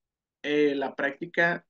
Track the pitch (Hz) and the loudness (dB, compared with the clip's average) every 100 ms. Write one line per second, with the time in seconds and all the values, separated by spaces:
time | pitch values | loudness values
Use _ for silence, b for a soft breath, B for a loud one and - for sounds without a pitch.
0 | _ _ _ _ 143 147 147 139 127 - | _ _ _ _ -2 2 2 2 -4 -2
1 | 139 - 170 170 170 170 - | -4 -4 -4 0 0 0 -8